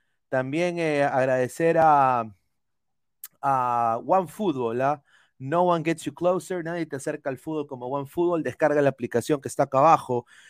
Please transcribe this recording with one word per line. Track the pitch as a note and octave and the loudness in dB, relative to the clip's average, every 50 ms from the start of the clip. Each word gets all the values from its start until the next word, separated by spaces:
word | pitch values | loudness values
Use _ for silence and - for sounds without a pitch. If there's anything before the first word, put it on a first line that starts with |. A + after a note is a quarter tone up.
| _ _ _ _ _ _ | _ _ _ _ _ _
También, | C3+ C3 B2+ C3 C#3 E3 F3 F3 F3 E3+ | -2 -2 -2 -2 -2 -2 -2 -2 -2 -2
eh, | E3 D#3 D3 C#3+ | -2 -2 0 0
agradecer | C#3+ C#3 B2 C3 C3 C3 B2+ C3 B2+ A#2+ - - E3 E3 E3 E3 | 0 2 2 2 2 2 2 0 0 -2 -2 0 0 2 4 4
a, | D#3+ D#3 D3 C#3+ C3+ C3 B2+ A#2+ A2+ A2 G2+ _ _ _ _ _ _ _ _ _ _ _ _ _ _ _ _ _ - - - _ | 6 6 6 6 4 4 2 0 -2 -6 -12 _ _ _ _ _ _ _ _ _ _ _ _ _ _ _ _ _ -20 -20 -18 _
a | - C#3 C3+ C3 B2 B2 A#2+ A#2+ A#2 A2+ A2+ A#2+ A#2+ | -2 0 0 2 0 0 0 0 0 0 -2 -2 0
OneFootball, | C3 F3+ F#3+ F#3 - - - G#3+ F#3 C#3 B2+ A#2+ A2+ A2+ B2 | 2 2 2 2 -2 -8 -4 -4 -4 -2 -2 -4 -4 -2 0
¿ah? | C3 C#3 D3 C#3+ _ _ _ _ _ _ _ _ | 0 0 -2 -4 _ _ _ _ _ _ _ _
No | C3 C3+ D#3 F3 | -8 -2 0 2
one | F3+ F3 E3+ E3 | 2 2 2 2
gets | D3+ E3 E3 D#3+ - | 0 -2 -4 -4 -6
you | D3+ | -10
closer, | C#3 - E3+ F3+ F#3 F3 - - F#3 F3+ | -8 -2 -2 0 0 0 -4 -6 -8 -8
nadie | D#3+ E3 E3+ F3 D#3+ | -6 -6 -6 -6 -6
te | D3 C#3+ | -6 -8
acerca | C3+ - D#3 D3 D3+ - C#3 | -8 -6 -8 -8 -6 -8 -8
al | C3 C3 | -8 -8
fútbol | - D#3+ D#3 D3+ C#3+ | -10 -8 -6 -6 -6
como | C#3+ C3+ B2 B2 | -8 -10 -12 -8
OneFootball. | B2+ C#3 C#3 C#3 C#3 - E3+ E3+ F3 F3 D#3+ | -6 -6 -6 -6 -6 -4 -2 0 0 0 -2
Descarga | C#3+ B2+ A#2+ - D#3 D3 D3 D3 | -2 -4 -2 0 0 2 2 4
la | C#3+ C3+ | 2 2
aplicación | C3+ - A#2+ A#2 - A#2 - - D3+ C#3 | 0 0 -6 -2 -2 -2 0 0 -2 -2
que | - C3 | -2 -8
está | - - | -2 -2
acá | C#3 C3+ - C3 | -2 0 2 4
abajo, | C#3+ E3 D#3 C#3+ - - B2 A#2+ - _ - - _ | 6 6 6 4 2 -2 -6 -6 -6 _ -18 -20 _